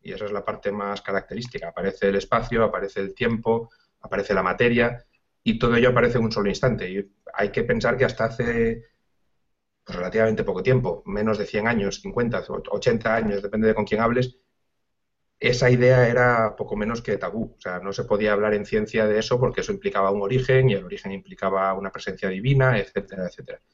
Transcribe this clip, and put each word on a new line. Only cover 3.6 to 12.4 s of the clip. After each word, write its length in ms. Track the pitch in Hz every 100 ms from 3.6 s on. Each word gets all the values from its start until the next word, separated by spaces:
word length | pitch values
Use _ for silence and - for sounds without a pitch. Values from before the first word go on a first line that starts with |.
| 117 _ _ _
aparece 320 | - 95 101
la 100 | 98
materia, 640 | 90 90 120 117 117 123 - _ _ _
y 160 | - 113
todo 180 | 120 117
ello 140 | 123
aparece 280 | 120 120 120
en 60 |
un 80 | 113
solo 160 | 110 101
instante. 420 | 92 131 104 92
Y 220 | 95 101 _ -
hay 160 | - 104
que 140 | 117
pensar 320 | 117 117 117 107
que 80 |
hasta 200 | 123 -
hace, 580 | 113 - 117 117 117 113 - _ _ _ _ _ _ _ _ _
pues, 120 | - 90
relativamente 440 | 90 107 110 107
poco 180 | 101 92
tiempo, 400 | - 131 92 82 -
menos 320 | 101 107 104
de 80 | 98
cien 220 | 107 110
años, 320 | 117 98 -
cincuenta, 420 | 98 104 117 98